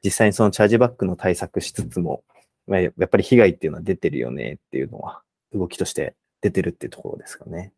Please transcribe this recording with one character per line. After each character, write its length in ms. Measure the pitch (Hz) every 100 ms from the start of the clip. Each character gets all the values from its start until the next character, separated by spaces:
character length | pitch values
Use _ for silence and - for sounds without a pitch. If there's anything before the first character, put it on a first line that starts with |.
実 80 | 101
際 160 | - 107
に 40 |
そ 100 | 95
の 80 | 107
チ 100 | -
ャ 40 | 107
ー 20 |
ジ 80 | 113
バ 100 | 123
ッ 60 |
ク 120 | 123 95
の 120 | 90
対 180 | 95 87
策 240 | - 101
し 140 | -
つ 100 | -
つ 160 | - -
も、 240 | 82 67 _ _ _ _ -
ま 120 | 95
あ、 20 |
や 120 | 90 -
っ 40 | 92
ぱ 80 | -
り 60 |
被 120 | - 123
害 140 | 101
っ 80 | 85
て 100 | 82
い 20 |
う 20 |
の 60 | 76
は 60 |
出 140 | 82 95
て 120 | -
る 100 | 69
よ 120 | 60
ね 220 | 67 58
っ 160 | 73 _
て 60 | 65
い 60 |
う 60 | 67
の 100 | -
は、 220 | - - _ _ _
動 140 | 104 90
き 80 | -
と 80 |
し 100 | 90
て 220 | - 69 _ _ _
出 100 | -
て 100 | -
る 80 | 90
っ 40 |
て 120 | - -
い 20 |
う 40 |
と 100 | -
こ 80 | -
ろ 80 | -
で 100 | -
す 100 | -
か 80 | -
ね。 280 | 85 98